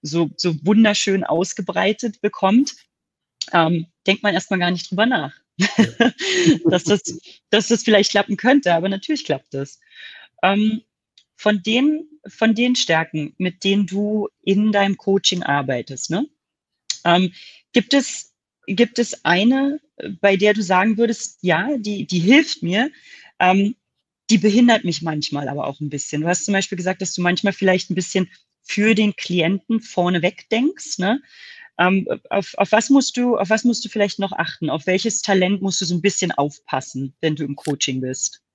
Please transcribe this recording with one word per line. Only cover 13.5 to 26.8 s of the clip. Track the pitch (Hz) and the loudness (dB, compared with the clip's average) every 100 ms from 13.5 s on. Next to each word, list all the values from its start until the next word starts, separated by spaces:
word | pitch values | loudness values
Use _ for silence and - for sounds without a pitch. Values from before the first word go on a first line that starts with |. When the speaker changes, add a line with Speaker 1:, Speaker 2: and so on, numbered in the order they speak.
| 180 | -2
Speaker 1:
denen | 196 196 185 | 0 0 0
du | 190 208 214 208 _ | -2 -2 -4 -4 _
in | - 196 214 | 0 2 2
deinem | 202 196 196 | 2 0 -2
Coaching | - 196 - 180 | 0 0 0 -4
arbeitest, | - 143 131 123 - 131 - | -2 -2 -2 -6 -6 -12 -6
ne, | 170 302 _ _ _ _ _ _ - 175 | -4 -4 _ _ _ _ _ _ -4 4
ähm, | 175 185 - - - _ | 4 4 -4 -20 -20 _
gibt | 240 - | 0 2
es, | 277 262 - - _ _ _ - | 0 0 -10 -16 _ _ _ -8
gibt | 202 233 - | -2 0 0
es | 233 - - | -4 -4 -2
eine, | 175 220 269 277 302 _ _ - 190 | 2 2 2 0 -4 _ _ -12 0
bei | 202 190 | 2 4
der | 208 | 2
du | 214 | 2
sagen | 180 185 208 214 | 2 2 2 0
würdest, | 233 226 - _ | 0 -2 -8 _
ja, | 180 160 220 285 | 0 0 0 -4
die, | 208 202 151 | -4 -6 -4
die | 180 | -2
hilft | 175 277 320 - | 4 4 4 -4
mir, | 170 190 277 - - - - _ | -4 -2 -2 -6 -20 -20 -20 _
ähm, | 180 190 202 - _ _ _ _ - | 2 4 2 -4 _ _ _ _ 0
die | 226 | 2
behindert | 202 208 240 226 175 | 4 4 6 4 0
mich | 160 | -4
manchmal | 165 156 147 143 139 | -4 -6 -6 -6 -6
aber | 139 139 | -6 -6
auch | 139 | -6
ein | 151 | -8
bisschen? | 143 - 147 | -8 -8 -4
Du | 160 | -2
hast | 180 - | -2 0
zum | |
Beispiel | 196 196 | -2 -2
gesagt, | 180 | -6